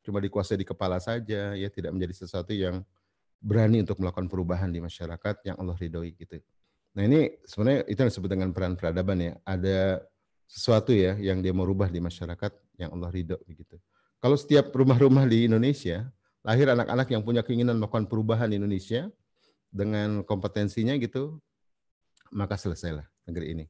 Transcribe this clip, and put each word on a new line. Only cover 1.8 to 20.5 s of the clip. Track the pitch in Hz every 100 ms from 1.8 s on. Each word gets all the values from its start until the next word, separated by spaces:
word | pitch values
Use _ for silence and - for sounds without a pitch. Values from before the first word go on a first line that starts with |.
| 82
menjadi | 90 90 92
sesuatu | 90 95 87 104
yang | 92 90 95 _ _ _ _ _
berani | 104 104 110 113
untuk | 90 98
melakukan | 92 87 92
perubahan | 92 87 90 95
di | 85
masyarakat | 85 - 82 82 101 104
yang | 98 90
Allah | 92 87
ridhoi | 87 82 85 87
gitu. | 85 80 _ _ _ _ _ 98
Nah, | 104
ini | 151 139 -
sebenarnya | _ - 110 139
itu | - 104
yang | 127
disebut | 104 92
dengan | 95 92
peran | 90 90 90
peradaban | 82 85 92 92
ya. | 85 - -
Ada | 92 95 95 95 92 - _ _ _
sesuatu | _ - - 110 110
ya | 113 92 101
yang | 98 92
dia | 92
mau | 92
rubah | 92 98 98
di | 87
masyarakat | 85 85 85 85 104 - _ _
yang | 92
Allah | 87 87
ridho | 92 82 90 -
begitu. | 80 - 87 _ _ _ _
Kalau | 123 143
setiap | - 147 139 127
rumah-rumah | 131 123 135 135
di | 135 113 117
Indonesia, | 113 127 143 92 85 127 _ _ _
lahir | - 117 139
anak-anak | 120 117 120 131
yang | 113
punya | 104 120
keinginan | 110 120 123 113
melakukan | 107 113
perubahan | 104 110 110 113 117
di | 104
Indonesia | 101 98 92 113 185 - _ _ _ _ _
dengan | 98 101 107 104 104
kompetensinya | 95 101 101